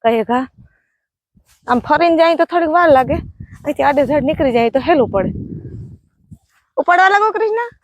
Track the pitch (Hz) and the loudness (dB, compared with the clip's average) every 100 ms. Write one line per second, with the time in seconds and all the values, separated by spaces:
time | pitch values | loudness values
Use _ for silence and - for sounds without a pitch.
0 | 226 226 220 247 262 _ - _ _ _ | 0 -2 -2 -4 -4 _ -20 _ _ _
1 | _ _ _ _ _ _ - 247 - 302 | _ _ _ _ _ _ -4 -4 0 2
2 | 339 330 330 330 330 349 330 339 339 262 | 2 4 2 2 0 0 0 2 4 4
3 | 254 294 - - - - 294 285 277 285 | 2 -4 -8 -18 -20 -10 -8 -2 0 0
4 | 254 294 262 311 277 233 233 269 262 330 | 0 0 -2 -2 0 0 0 -2 0 0
5 | 226 196 - - - - - - - - | 2 -2 -4 -8 -12 -14 -14 -16 -18 -20
6 | _ _ _ - _ _ _ - - 349 | _ _ _ -20 _ _ _ -4 0 4
7 | 381 403 440 427 427 453 480 _ | 4 4 0 -2 -2 -2 -6 _